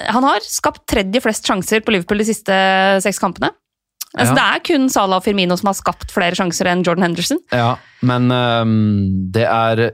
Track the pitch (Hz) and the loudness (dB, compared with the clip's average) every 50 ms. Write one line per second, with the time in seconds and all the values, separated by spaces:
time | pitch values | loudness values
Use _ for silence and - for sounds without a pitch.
0 | - - 202 247 262 277 339 415 - - - - - 294 294 - _ - - 240 | -6 -2 0 2 2 2 0 0 -4 -6 -8 -4 -4 -4 -4 -6 _ -4 -2 -2
1 | 196 190 196 254 - 233 214 - - - 240 190 180 - 214 220 214 - 220 185 | -2 0 -2 -2 -2 -2 -4 -2 -2 -2 -2 -2 -2 -2 -2 -2 0 0 0 0
2 | 170 - 214 208 220 220 214 - - - 190 190 190 190 190 190 190 196 196 190 | 0 -2 -2 0 0 -2 -2 -4 -2 0 2 2 2 2 2 2 2 2 2 2
3 | 185 208 190 - - 190 180 - - 359 - _ _ _ _ _ _ _ _ _ | 0 -2 -2 -2 -2 -4 -2 -2 -4 -4 -4 _ _ _ _ _ _ _ _ _
4 | - - - - 120 120 131 - - 196 294 320 - - 349 277 262 262 - 254 | -18 -12 -4 -2 0 2 2 2 2 2 0 -2 -2 0 0 2 2 2 2 0
5 | 202 190 185 185 - 220 202 202 180 175 180 175 - 202 196 - - 185 175 - | 2 2 0 0 0 0 0 0 0 0 0 0 0 -2 -2 0 -2 -4 -4 -4
6 | - - - - 180 175 180 180 190 175 165 - 190 180 175 180 175 180 170 175 | -10 -6 -2 0 0 0 0 0 -2 -2 -2 -2 0 0 0 2 2 0 2 2
7 | 175 170 170 170 175 - 269 - - _ - 123 117 117 127 - - - - _ | 0 0 0 -2 -2 -2 -4 -4 -4 _ -2 0 0 0 -2 -4 -8 -20 -8 _
8 | - 123 123 123 123 123 127 123 123 120 117 117 113 113 110 110 107 104 104 101 | 0 0 2 2 2 2 2 2 2 0 0 0 0 2 2 2 2 2 2 0
9 | 98 95 95 95 95 92 92 113 104 82 104 113 113 113 113 110 117 113 | 0 0 -2 -2 -4 -2 0 0 0 2 2 2 2 2 2 2 0 0